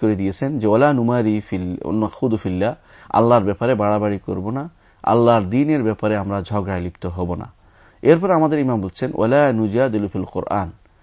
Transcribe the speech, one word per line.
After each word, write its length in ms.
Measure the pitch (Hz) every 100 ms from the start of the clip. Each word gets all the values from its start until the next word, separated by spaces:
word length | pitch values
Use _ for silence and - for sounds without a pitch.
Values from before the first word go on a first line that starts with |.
করে 140 | 110 98
দিয়েছেন 440 | 98 95 135 147
যে, 80 | 107
"ওয়ালা 260 | 110 147
নুমারি 480 | 135 117 123 110 107
ফিল, 500 | - 92 90 - 69
নাখুদু 460 | 107 107 - 127 110
ফিল্লাহ", 380 | 98 90 107 - _ - -
আল্লাহর 340 | - 117 120
ব্যাপারে 320 | 98 98 120 117
বাড়াবাড়ি 440 | 104 107 104 101 -
করব 240 | 95 98
না, 200 | 131 160 - _ _
আল্লাহর 380 | - 113 117 117
দ্বীনের 420 | 92 120 147 151
ব্যাপারে 340 | 110 107 107 107
আমরা 240 | 98 101
ঝগড়ায় 400 | 87 104 95 92
লিপ্ত 240 | 87 - 92
হব 300 | 87 90 87
না। 160 | - - _ _ _ _
এরপর 300 | 131 165 190
আমাদের 280 | 170 156 151
ইমাম 220 | 131 117
বলছেন, 300 | 95 - 127
"ওয়ালা 400 | - 110 139 143
নুজাদিলু 540 | 113 107 110 135 107 101
ফিল 160 | 101
কোরআন", 480 | 90 95 - 101 85 - _ _